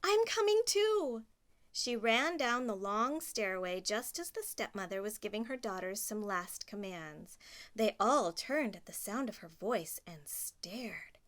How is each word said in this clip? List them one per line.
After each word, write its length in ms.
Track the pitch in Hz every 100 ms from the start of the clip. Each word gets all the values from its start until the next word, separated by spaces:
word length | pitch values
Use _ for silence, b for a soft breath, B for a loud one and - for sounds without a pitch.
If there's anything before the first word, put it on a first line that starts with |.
I'm 200 | 359 415 453
coming 360 | - 415 427 480
too. 580 | 403 427 427 311 233 226 _ _ _ _
She 240 | - - 240
ran 420 | 220 226 285 339
down 300 | 254 240 254
the 80 | 202
long 440 | 196 208 240 302
stairway 640 | 320 - 202 185 185 180
just 380 | 180 208 254 -
as 100 | 339
the 140 | -
stepmother 580 | 415 - 226 - 185 190
was 160 | 202 214
giving 280 | 214 214 226
her 120 | 262
daughters 440 | 240 190 185 196
some 200 | - 214
last 460 | 208 190 180 - -
commands. 720 | 202 196 180 160 151 175 - B B B -
They 200 | 220 -
all 320 | 208 285 190
turned 440 | 165 - 277 269 185
at 100 | -
the 80 |
sound 340 | - - 208 269
of 100 | -
her 120 | 170
voice 500 | 160 190 233 160 - -
and 160 | 165 147
stared. 920 | - - - - 208 240 175 - -